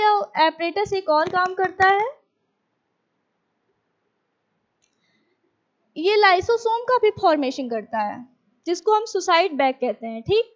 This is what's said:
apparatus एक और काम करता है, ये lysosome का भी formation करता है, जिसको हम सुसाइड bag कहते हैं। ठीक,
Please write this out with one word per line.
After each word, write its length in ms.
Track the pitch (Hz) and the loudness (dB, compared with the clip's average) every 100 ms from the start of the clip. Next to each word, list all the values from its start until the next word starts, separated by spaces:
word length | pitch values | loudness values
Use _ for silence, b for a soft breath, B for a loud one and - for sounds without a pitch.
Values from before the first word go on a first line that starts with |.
| 427 415 - - 320 | 2 2 0 0 0
apparatus 460 | 320 339 330 403 | 0 -4 -4 -4
एक 160 | 392 392 | -4 0
और 200 | 302 339 | 0 0
काम 260 | 370 370 | 0 -2
करता 340 | 370 370 370 381 | -2 -4 2 2
है, 180 | 392 453 605 _ _ _ _ _ _ _ _ _ _ _ _ _ _ _ _ _ _ _ _ _ _ _ _ _ _ _ _ _ 339 _ _ _ _ _ _ _ - | 2 0 -6 _ _ _ _ _ _ _ _ _ _ _ _ _ _ _ _ _ _ _ _ _ _ _ _ _ _ _ _ _ _ _ _ _ _ _ _ _ -4
ये 200 | 339 415 | 0 4
lysosome 680 | 403 359 370 466 453 453 | 4 4 2 -2 0 -4
का 120 | 494 494 | 0 0
भी 120 | 427 | 2
formation 580 | 415 370 302 262 269 254 | 2 0 0 -2 -6 -6
करता 300 | 226 202 220 | -8 -6 -6
है, 300 | 208 208 247 _ _ _ - | -6 -8 -16 _ _ _ -6
जिसको 280 | 349 - | -4 0
हम 100 | 427 | 0
सुसाइड 520 | 453 392 359 330 370 277 | 0 -4 2 2 2 0
bag 180 | 269 | 0
कहते 320 | 262 247 214 226 | 0 -4 -6 -10
हैं। 160 | 226 | -10
ठीक, 300 | 226 427 466 | -2 0 0